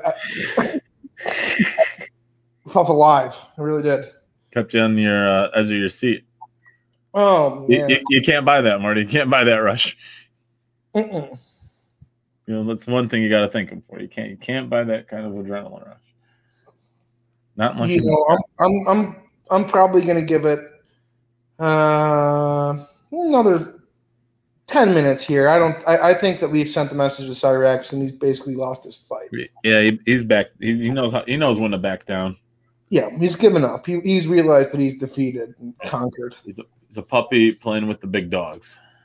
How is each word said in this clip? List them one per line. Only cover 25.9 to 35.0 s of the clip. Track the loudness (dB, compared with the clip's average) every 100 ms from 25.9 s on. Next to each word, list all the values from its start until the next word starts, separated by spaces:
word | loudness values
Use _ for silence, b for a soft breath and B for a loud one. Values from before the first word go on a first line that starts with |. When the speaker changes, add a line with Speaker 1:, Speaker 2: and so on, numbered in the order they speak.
| 2 4
Speaker 1:
I |
think | 2 2 -2
that | -2
we've | -2 -2
sent | -2 -4
the | -2
message | -2 -4 -10
to |
Cyrax, | -2 0 2 2 0 -4
and | -6
he's | -6
basically | -4 -2 -2 -4 -8
lost | -8 -10 -12
his | -16
fight. | -14 -14 -12 -12 -12 _
Speaker 2:
Yeah, | 2 4
he, | 4 2 0
he's | 0
back. | 2 0 0 -4
He's, | -4 -2
he | -2
knows | -2 -2
how, | -4 -4
he | -2
knows | 0 0
when | -2
to | -2
back | -4 -6 -6
down. | -6 -6 -8 _ _ _ _ -4
Speaker 1:
Yeah, | -2 -2 -2
he's | -2 4
given | 4 4
up. | 0 -4 -8
He, | -6
he's | -2 -2 2
realized | 2 4 4 2
that | 0
he's | -2 -4